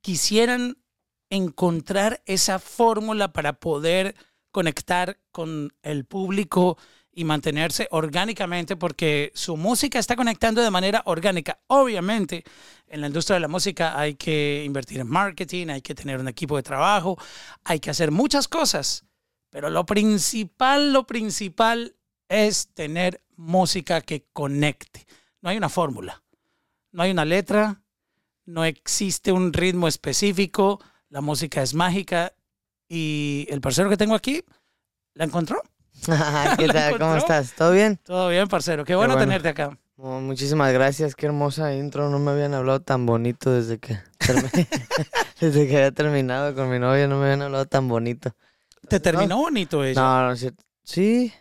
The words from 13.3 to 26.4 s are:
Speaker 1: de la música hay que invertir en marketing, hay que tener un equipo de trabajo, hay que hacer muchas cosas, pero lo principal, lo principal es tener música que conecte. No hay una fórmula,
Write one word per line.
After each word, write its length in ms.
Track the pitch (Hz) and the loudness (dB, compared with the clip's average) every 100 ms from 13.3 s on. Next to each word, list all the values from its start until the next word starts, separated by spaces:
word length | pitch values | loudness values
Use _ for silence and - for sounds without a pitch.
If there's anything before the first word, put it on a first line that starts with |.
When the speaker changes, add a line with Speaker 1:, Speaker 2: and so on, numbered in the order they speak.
| 185 | 0
Speaker 1:
de 40 | |
la 80 | 151 | 0
música 500 | 175 196 170 165 143 | -2 -4 -2 -2 0
hay 180 | 151 139 | -4 -4
que 480 | - 156 147 143 147 | -4 -2 0 -2 -6
invertir 340 | 139 127 131 | -8 -8 -8
en 80 | 120 | -2
marketing, 640 | 170 202 156 175 180 165 | 0 -2 -4 -10 -8 -8
hay 120 | 139 | -10
que 140 | - 147 | -10 -12
tener 240 | 139 131 | -8 -6
un 80 | 131 | -8
equipo 300 | - 147 143 | -8 -4 -4
de 60 | |
trabajo, 540 | - 139 175 208 175 180 - - - - | -4 0 2 2 0 -6 -10 -20 -20 -16
hay 160 | - 160 | -4 -4
que 100 | - | -2
hacer 220 | 147 160 | -2 0
muchas 380 | 160 262 285 269 | 2 2 2 0
cosas, 560 | 330 285 151 135 - _ _ _ _ _ | 0 0 0 -4 -6 _ _ _ _ _
pero 200 | 143 147 | -8 -2
lo 160 | 165 170 | -2 0
principal, 1040 | 214 214 208 - 226 196 _ 262 285 294 | 2 4 2 0 -4 -8 _ 2 4 4
lo 160 | 269 254 | 2 0
principal 880 | 226 220 - 196 - 226 233 233 _ _ _ _ | -6 -4 -6 -8 0 2 2 -6 _ _ _ _
es 400 | 208 214 - - | 2 2 2 -6
tener 480 | - 151 165 180 180 _ - | -8 -6 -2 -2 -2 _ -16
música 640 | 165 185 180 190 147 170 | 0 2 2 0 -2 -2
que 240 | - 151 _ | -2 -10 _
conecte. 720 | - 143 143 147 - - - _ _ _ _ | -8 -4 0 0 -2 -16 -20 _ _ _ _
No 80 | 180 | -6
hay 80 | 214 | -4
una 120 | 165 | -2
fórmula, 520 | - 160 113 92 - _ _ | -2 -2 -4 -12 -16 _ _